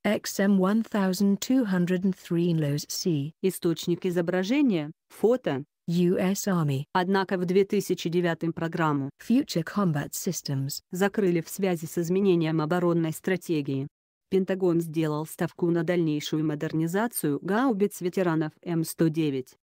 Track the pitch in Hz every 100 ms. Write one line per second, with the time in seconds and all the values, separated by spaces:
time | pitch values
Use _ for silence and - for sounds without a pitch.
0 | - 226 - - 196 196 185 220 220 214
1 | 190 185 202 196 - 262 214 185 175 185
2 | 190 180 - 170 175 165 143 147 - -
3 | - 151 143 - 190 - 170 165 - 170
4 | 190 175 170 185 190 277 269 175 147 -
5 | _ - 208 247 175 135 147 _ - 170
6 | 175 185 185 202 202 180 147 135 151 185
7 | 180 196 185 185 180 185 190 208 - 180
8 | 175 175 175 165 165 160 165 170 160 143
9 | 139 - - 240 - 170 160 202 190 143
10 | 143 - - 160 - 135 135 - - 175
11 | 196 208 190 170 - - 190 170 160 -
12 | 170 190 202 170 156 156 151 180 175 170
13 | 160 151 - 180 - 156 143 135 139 _
14 | _ _ _ 185 190 190 185 165 165 156
15 | 156 151 160 - 170 - 170 170 165 180
16 | 160 151 - 156 156 151 160 160 165 190
17 | 233 - 151 143 170 208 269 202 208 -
18 | 175 190 180 160 156 - - 165 156 -
19 | 165 156 156 135 127 - _